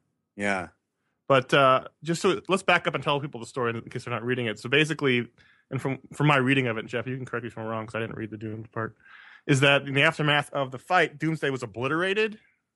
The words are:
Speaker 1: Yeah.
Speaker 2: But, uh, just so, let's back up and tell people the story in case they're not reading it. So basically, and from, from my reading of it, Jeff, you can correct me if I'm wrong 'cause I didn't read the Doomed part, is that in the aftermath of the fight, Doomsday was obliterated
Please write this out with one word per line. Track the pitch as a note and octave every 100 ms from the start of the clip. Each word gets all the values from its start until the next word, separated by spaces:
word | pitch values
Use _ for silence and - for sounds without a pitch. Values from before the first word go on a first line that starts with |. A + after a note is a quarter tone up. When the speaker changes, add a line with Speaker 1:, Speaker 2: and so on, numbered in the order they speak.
| _ _ _ -
Speaker 1:
Yeah. | G2+ F#2+ E2+ _ _ _ _ _ -
Speaker 2:
But, | C3+ B2
uh, | D3 C3+ C3 - _
just | D3 E3+
so, | G3 D#3+ -
let's | F#3+
back | - F3 F3+
up |
and | D3+
tell | D3+ C#3+
people | C#3 A#2
the | A2+
story | - A#2
in | A#2
case | A#2+ B2+
they're | A#2+
not | A#2+
reading | A#2 B2+ A#2
it. | G#2+
So | A#2+
basically, | C#3 D#3 D3+ C#3+ B2 A#2+ _ _ _ -
and | C3+
from, | C3+ C3 -
from | - D3
my | C#3+
reading | B2+ C3+ B2+
of | A2
it, | A2
Jeff, | A#2+ B2+
you | C3
can | B2+
correct | A#2
me | A#2
if | A2+
I'm |
wrong | A2 A2+ G#2+
'cause |
I | A2
didn't | A2+ -
read | A2
the | A2
Doomed | A2 A2 A2
part, | A#2 A2+ - _ - - - -
is | C3+
that | C#3+ C#3 C#3
in |
the | C3+
aftermath | D#3 D#3 D3+ D3 C#3+
of | D3 C3+
the | B2+
fight, | - F3+ D#3 C#3+
Doomsday | D#3 D#3+ C#3+
was | C3
obliterated | A#2+ A2 C3 D#3+ F#3 G3+ A3 G#3+ _ _ _